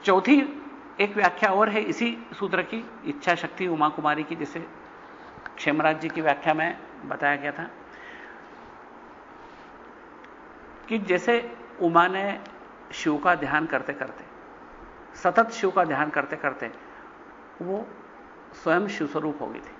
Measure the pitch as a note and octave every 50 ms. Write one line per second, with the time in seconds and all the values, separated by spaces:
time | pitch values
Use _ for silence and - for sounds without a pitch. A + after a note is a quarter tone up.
0 | - G3+ F#3+ F#3 F#3+ - C#4+ C#4+ - - - - - - - - - - - -
1 | G3 G3+ G3+ - - F3+ - - - G3+ F#3+ G3 G#3+ G#3+ G3+ G#3+ G#3+ G3+ D#3+ -
2 | A#3 A#3 A#3 A#3 - - - - G3 F#3 F#3 F3 F3 - - A3+ A3+ - - -
3 | - - C#3+ C#3+ - - F3 E3 - D3+ - - F#3+ F3+ E3 D#3 D3 D3+ D3+ -
4 | D#3 D3+ D3 D3+ D#3 D3 E3+ E3+ D3 C#3+ - E3 E3 - - - - - - -
5 | - - - - - - - - - - - - - D#3 C#3+ D#3 D3+ D#3 D#3 D#3
6 | D#3+ D#3+ - E3+ D#3+ D#3 C#3 C#3+ - E3 D#3 D#3 D#3+ F3 E3+ - - - - -
7 | - - C3+ C#3+ - C#3+ C#3+ C#3+ C#3+ D3 C#3+ - E3 - - - - - - -
8 | - - - - - - - - - - - - - - - - - - - -
9 | - - - - - - - - - - - - - - - - - - - -
10 | - - - - - - - - - - - - - - - - - - A3 A3+
11 | G3 F3+ F3+ F3+ - - A#3 A#3 A#3 - - - - - - - F#3 E3 E3+ E3+
12 | E3+ F#3 F#3 F#3+ G3 G3+ G3 - - - - - - - - - - - - -
13 | - D#3+ D3+ D3 D3 F#3 F3 E3 D3 C3+ C#3+ D3+ D#3+ D#3+ D3 C3 C3 - C#3+ C#3+
14 | C3+ A#2+ - - - - - - - - - - - - - - - - - -
15 | - - - - - F3+ F3 A3 A3+ A3+ A3+ - - F#3+ F#3 F#3+ F3+ D#3+ D3 C3
16 | D3+ D3+ C#3+ D3 C3+ - - - - C#3+ C3+ - C3+ A2+ - - - - - -
17 | - - - - - - - - - - - - - F3 F#3+ G#3 A#3 - - -
18 | - - - - - - - - - - - - - E3 D#3+ F3 G#3 G3+ - -
19 | D#3 C#3+ - D#3+ D#3 D#3 D3 - B2 - A2+ - - - - -